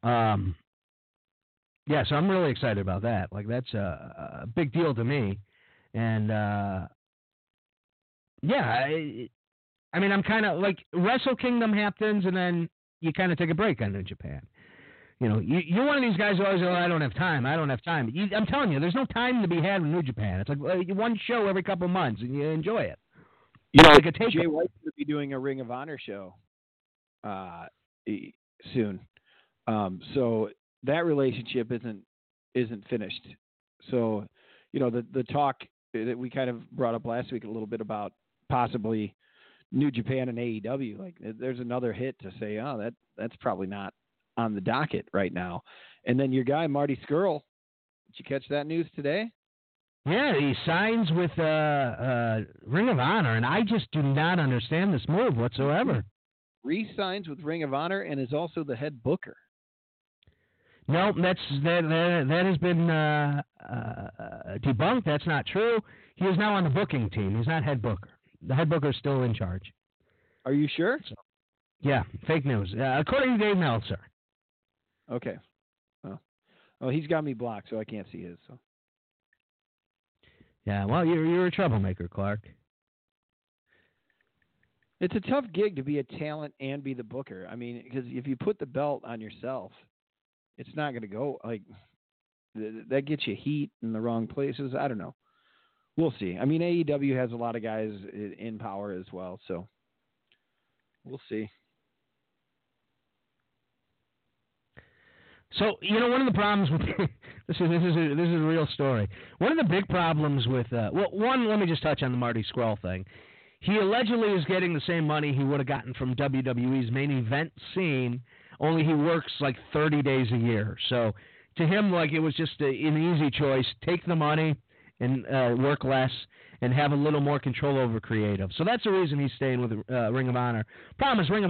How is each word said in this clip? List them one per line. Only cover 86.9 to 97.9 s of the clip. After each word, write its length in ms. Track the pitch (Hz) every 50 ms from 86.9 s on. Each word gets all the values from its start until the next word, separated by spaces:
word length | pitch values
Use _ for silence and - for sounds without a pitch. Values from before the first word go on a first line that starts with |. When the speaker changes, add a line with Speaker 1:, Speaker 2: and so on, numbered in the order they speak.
| 135
Speaker 2:
the 80 | 123 120
booker. 440 | 107 117 131 139 - 98 92 92 87
I 80 | 107
mean, 280 | 117 120 120 120 120 117 - 120
'cause 100 | 135 127 120
if 200 | 127 127 127 139
you 80 | 135
put 220 | 127 - 208 208 _
the 80 | -
belt 380 | 135 120 131 143 147 143 - -
on 160 | - 117 113
yourself, 500 | 110 104 - - - 123 131 107 95 95 _ - _ _ _ _ _ _ _ _ _ _ _ _ _ _ _ -
it's 180 | 123 - -
not 180 | 151 151 147 131
gonna 140 | 120 110 104
go, 320 | 95 107 131 147 131 - -
like, 160 | 113 117 107 95 _ 107 - _ _ _ _ _ _ _ _ _ _ _ _ _ _ _ 110
th-, 260 | 110 107 110 110 113 113
that 160 | 131 135 139
gets 200 | 143 156 139 -
you 80 | - 104
heat 380 | 104 - 143 147 151 143 - _ _
in 120 | - 113 113
the 80 | 107
wrong 260 | 113 120 117 113 113 110
places. 480 | - - 139 139 131 - 143 131 127 135
I 120 | 139 143
don't 80 | 127 107
know. 180 | 87 90 - _ _ _ _ _ _ _ _ _ _ _ _ _ _ _ _
We'll 180 | - 165 156 120 -
see. 180 | 104 92 87 92
I 60 | 110
mean, 180 | 135 156 165
A 80 | 170 175
E 140 | 175 175 165
W 320 | 147 147 143 139 139 135
has 160 | 131 127 120
a 40 | 117 117
lot 180 | 117 117 113
of 80 | 117 107
guys 300 | 113 110 110 110 107